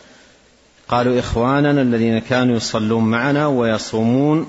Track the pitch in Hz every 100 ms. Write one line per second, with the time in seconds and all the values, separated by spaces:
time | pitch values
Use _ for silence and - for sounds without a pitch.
0 | - - - - _ _ _ _ - 120
1 | 123 123 123 117 120 139 147 143 131 117
2 | 117 113 110 127 127 117 - 113 107 113
3 | 110 117 131 143 151 131 117 107 - 113
4 | 113 127 143 156